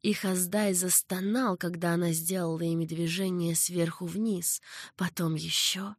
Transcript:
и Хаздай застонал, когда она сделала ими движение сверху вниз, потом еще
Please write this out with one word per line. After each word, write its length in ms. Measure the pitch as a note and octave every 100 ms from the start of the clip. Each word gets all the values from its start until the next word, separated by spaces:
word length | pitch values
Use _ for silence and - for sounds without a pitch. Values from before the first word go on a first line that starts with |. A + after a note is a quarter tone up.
и 100 | A3
Хаздай 600 | G#3 G3 F#3 F3 G#3 G#3
застонал, 840 | F3+ F3+ - - F#3 F#3+ A#3+ B3 F3+
когда 360 | F3 E3+ E3+
она 180 | E3+ E3+
сделала 500 | E3 E3 F#3+ E3+ D#3+
ими 240 | E3 E3
движение 680 | D#3+ D#3+ E3+ F3 F#3+ F3+ E3+
сверху 500 | E3 - F3 E3 -
вниз, 560 | F3 F3+ A3+ F#3 E3 - - - -
потом 400 | - F3+ - E3+
еще 600 | D#3 D#3+ - - F#3 G3+